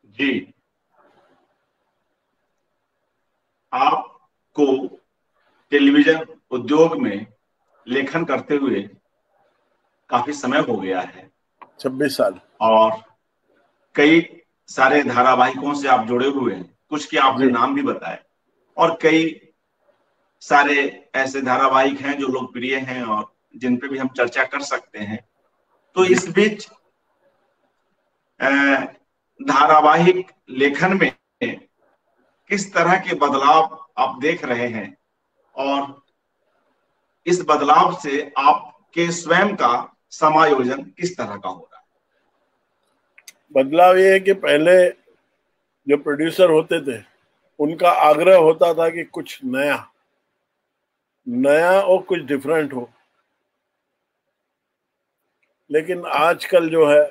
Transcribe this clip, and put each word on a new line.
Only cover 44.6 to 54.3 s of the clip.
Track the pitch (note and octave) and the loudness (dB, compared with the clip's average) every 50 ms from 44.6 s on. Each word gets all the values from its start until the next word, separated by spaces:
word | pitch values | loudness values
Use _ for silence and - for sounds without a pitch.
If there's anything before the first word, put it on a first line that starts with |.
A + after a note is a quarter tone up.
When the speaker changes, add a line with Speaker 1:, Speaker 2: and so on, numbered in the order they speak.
| D#3 E3+ F3+ F#3 F3+ F3+ - _ _ _ _ _ _ _ _ _ _ _ _ _ _ _ _ _ _ | 4 6 6 6 4 2 0 _ _ _ _ _ _ _ _ _ _ _ _ _ _ _ _ _ _
Speaker 2:
जो | C3+ C#3+ | -2 -2
producer | C#3+ C#3+ D#3 C#3+ C#3+ D#3 E3 D#3+ F#3 F#3 F3 | 0 0 -6 -4 -4 -4 -4 2 2 2 4
होते | D#3 D#3 D#3+ - F3 E3 | 4 2 0 0 -4 -4
थे, | C#3+ C3+ A#2+ G#2+ G#2 _ _ _ _ _ _ _ _ _ _ - | -4 -8 -10 -12 -14 _ _ _ _ _ _ _ _ _ _ -4
उनका | D3+ D3+ E3+ D#3 F3+ F3 | -4 -4 -2 2 2 2
आग्रह | E3+ - D#3 D3+ D3+ D3+ E3+ F#3 F#3+ | 4 4 4 4 4 4 6 6 6
होता | F3+ D#3+ D#3 D#3+ D#3+ F3+ E3+ E3 | 8 6 4 4 4 2 0 2
था | D#3+ E3 E3 | 0 -2 -2
कि | E3 E3+ E3 | -2 -6 -12
कुछ | - - - - - - - C3+ | -10 -12 -14 -14 -14 -16 -12 -10
नया, | B2+ B2 C3 C#3+ D3 C3+ - - _ _ _ _ _ _ _ _ _ _ _ _ _ _ _ _ _ _ _ _ _ _ _ _ _ _ _ _ | -8 -4 -2 -2 -2 -2 -4 -6 _ _ _ _ _ _ _ _ _ _ _ _ _ _ _ _ _ _ _ _ _ _ _ _ _ _ _ _
नया | B3+ A#2+ B2 C3+ C#3 D3 D#3 - F3+ F#3+ G3 | -8 -4 -2 0 2 2 2 4 2 2 2
और | G3 F3+ F#3 F#3+ | 4 2 0 0
कुछ | - - F#3+ E3+ | 0 -4 -6 -6
different | D3 B2+ D3 C3 C3+ C#3 E3 D#3+ D3+ C3 C3+ | -4 -6 -6 -6 -4 -2 -2 -2 -2 -4 -8
हो। | B2 A#2+ - _ _ _ _ _ _ _ _ _ _ _ _ _ _ _ _ _ _ _ _ _ _ _ _ _ _ _ _ | -12 -12 -12 _ _ _ _ _ _ _ _ _ _ _ _ _ _ _ _ _ _ _ _ _ _ _ _ _ _ _ _